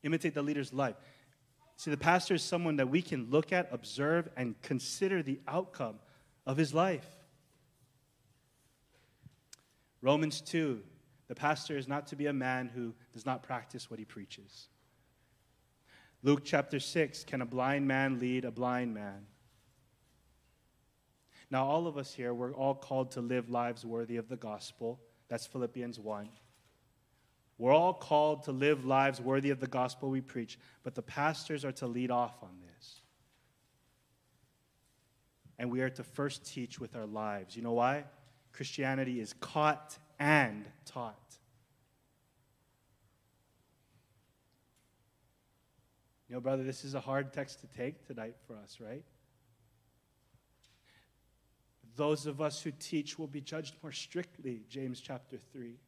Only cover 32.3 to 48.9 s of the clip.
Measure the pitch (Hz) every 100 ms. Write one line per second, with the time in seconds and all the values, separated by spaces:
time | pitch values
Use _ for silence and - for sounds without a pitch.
32.3 | - 92 90 87 - - - _ _ _
33.3 | _ _ _ _ _ _ _ _ _ _
34.3 | _ _ _ _ _ _ _ _ _ _
35.3 | _ - - 123 123 131 131 120 - 143
36.3 | 135 - - 120 - 117 123 107 107 107
37.3 | 101 92 117 117 117 120 143 139 - -
38.3 | _ _ - 135 - 135 135 131 123 107
39.3 | - - 156 151 147 - - - _ 143
40.3 | 151 123 104 104 - - - 117 - _
41.3 | - _ _ _ _ _ _ _ _ _
42.3 | _ _ _ _ _ _ _ _ _ _
43.3 | _ _ _ _ _ _ _ _ _ _
44.3 | _ _ _ _ _ _ _ _ _ _
45.3 | _ _ _ _ _ _ _ _ _ _
46.3 | 123 123 135 131 135 139 135 127 135 139
47.3 | 147 135 - - - 123 160 - 117 113
48.3 | 117 - 110 101 - 113